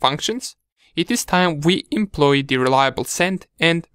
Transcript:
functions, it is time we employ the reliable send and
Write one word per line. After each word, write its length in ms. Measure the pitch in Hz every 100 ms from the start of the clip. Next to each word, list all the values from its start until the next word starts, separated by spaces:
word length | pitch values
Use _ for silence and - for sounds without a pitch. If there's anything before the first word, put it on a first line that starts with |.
functions, 560 | 127 143 - 233 - - _ _ _
it 160 | - 170
is 140 | 240
time 360 | - 180 180 151
we 260 | 156 190 -
employ 520 | 214 208 - 143 139
the 140 | 139 131
reliable 480 | 127 135 135 131
send 420 | 123 - 175 185 - _
and 280 | 165 170 -